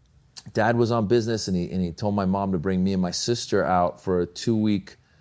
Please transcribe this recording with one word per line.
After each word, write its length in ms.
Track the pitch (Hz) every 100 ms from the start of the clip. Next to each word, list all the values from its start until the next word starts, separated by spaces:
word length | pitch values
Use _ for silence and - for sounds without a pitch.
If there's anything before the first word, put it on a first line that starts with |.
| _ _ _ - -
dad 240 | - 107 117
was 160 | 113
on 140 | 117 101
business, 420 | 120 110 110 104
and 80 | 90
he, 140 | 85
and 120 | 92
he 80 | 87
told 240 | 80 107
my 120 | 101 95
mom 260 | 98 98
to 60 | 92
bring 260 | 92 92
me 80 | 92
and 80 | 95
my 100 | 90
sister 520 | - - 120 - 101
out 380 | 76 90 87 -
for 180 | - 90
a 60 | 87
two-week 720 | - - 110 107 101 - - _ _